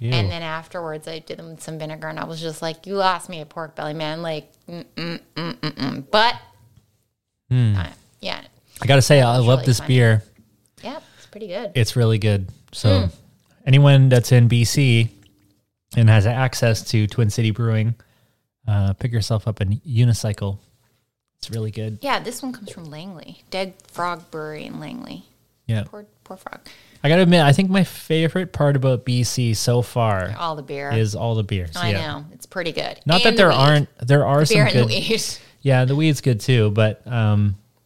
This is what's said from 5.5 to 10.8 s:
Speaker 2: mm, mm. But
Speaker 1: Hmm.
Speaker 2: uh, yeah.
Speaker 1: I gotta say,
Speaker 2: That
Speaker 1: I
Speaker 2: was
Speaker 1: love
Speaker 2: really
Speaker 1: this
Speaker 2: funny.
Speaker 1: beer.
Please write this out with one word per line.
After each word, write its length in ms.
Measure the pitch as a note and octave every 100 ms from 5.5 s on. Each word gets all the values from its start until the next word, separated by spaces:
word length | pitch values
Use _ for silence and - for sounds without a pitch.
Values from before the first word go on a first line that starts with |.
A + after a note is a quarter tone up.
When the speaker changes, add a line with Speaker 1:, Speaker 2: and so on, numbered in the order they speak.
| -
Speaker 2:
mm, 120 | D3+
mm. 300 | - C3 C3 C3+
But 240 | G#3+ A#3 - - _ _ _ _ _ _ _ _ _ -
Speaker 1:
Hmm. 260 | B2+ A#2 G2
Speaker 2:
uh, 100 | E2+ - _ _
yeah. 200 | - - - _ _ -
Speaker 1:
I 40 | G#2+
gotta 160 | C#3
say, 180 | - C#3+
Speaker 2:
That 60 | A#2+
Speaker 1:
I 120 | B2
Speaker 2:
was 80 | A#2+
Speaker 1:
love 120 | C3
Speaker 2:
really 60 | C3
Speaker 1:
this 120 | A2
Speaker 2:
funny. 100 | D3
Speaker 1:
beer. 280 | B2+ A#2 G#2+ - _ _ _ _ _